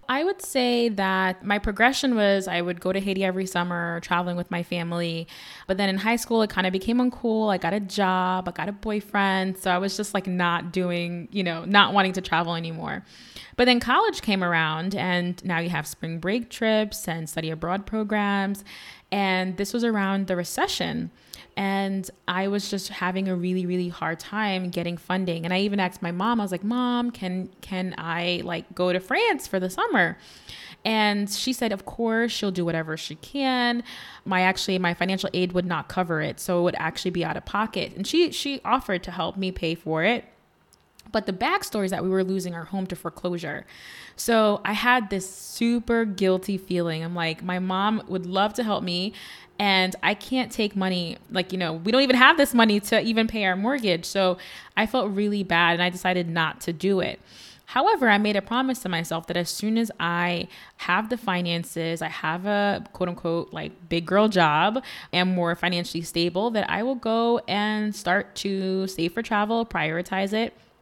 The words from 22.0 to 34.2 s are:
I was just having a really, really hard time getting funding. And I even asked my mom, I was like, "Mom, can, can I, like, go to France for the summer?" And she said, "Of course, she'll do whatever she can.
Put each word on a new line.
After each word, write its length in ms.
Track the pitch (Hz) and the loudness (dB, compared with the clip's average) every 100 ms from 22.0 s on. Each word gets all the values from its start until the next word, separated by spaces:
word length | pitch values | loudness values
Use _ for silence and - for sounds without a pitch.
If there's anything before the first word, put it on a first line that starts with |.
| 180 - - | -6 -8 -4
I 200 | 180 196 | -2 0
was 220 | 202 196 | -2 -2
just 200 | 196 - | -6 -6
having 380 | - 185 185 190 | -4 -2 0 -2
a 80 | 180 | -2
really, 300 | 180 185 180 | 0 0 0
really 240 | 180 175 | -2 -2
hard 300 | - 160 165 | -4 -4 -4
time 500 | - 208 208 185 180 | -6 -2 0 -2 -2
getting 280 | 175 170 175 | -4 -4 -4
funding. 480 | - 190 180 165 170 | -2 -2 0 -2 0
And 80 | |
I 60 | 185 | 0
even 200 | 202 196 | 2 2
asked 220 | 180 - | 0 -2
my 100 | 175 | -6
mom, 280 | 175 220 233 | -2 0 0
I 40 | |
was 80 | 202 | 0
like, 120 | 175 | -2
"Mom, 480 | 202 240 247 240 240 | -2 0 0 0 -2
can, 380 | - 185 185 185 - | -4 -4 -4 -6 -10
can 320 | - 185 185 - | -8 -4 -4 -6
I, 440 | 165 165 175 175 | -4 -2 0 -2
like, 300 | 175 170 - | -2 -6 -6
go 200 | - 180 | 0 2
to 60 | 180 | 0
France 480 | 185 320 466 302 - | 0 2 2 0 -2
for 120 | 190 | -2
the 100 | 185 | -2
summer?" 480 | 185 453 247 170 - - - - - - - | -2 2 4 2 0 -14 -20 -18 -18 -18 -6
And 460 | 220 220 208 202 202 | 0 2 2 2 -2
she 240 | - 254 | -4 -4
said, 180 | 254 226 | -2 -2
"Of 140 | 202 - | -2 -8
course, 460 | - 226 226 233 | -4 0 2 0
she'll 180 | - 202 | 0 -2
do 160 | 180 170 | 0 0
whatever 320 | 165 160 156 | -2 -4 -6
she 160 | - | -8
can. 720 | 156 - 277 262 254 240 240 - - - - | -12 -8 -2 0 2 2 0 -4 -12 -16 -10